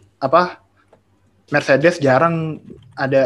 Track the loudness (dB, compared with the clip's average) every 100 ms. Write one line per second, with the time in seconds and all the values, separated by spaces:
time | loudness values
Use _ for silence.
0 | _ -10 0 0 0 -6 _ _ _ _
1 | _ _ _ _ -4 -2 2 2 2 2
2 | 0 2 0 -2 -6 -10 -16 -20 -18 -8
3 | -2 0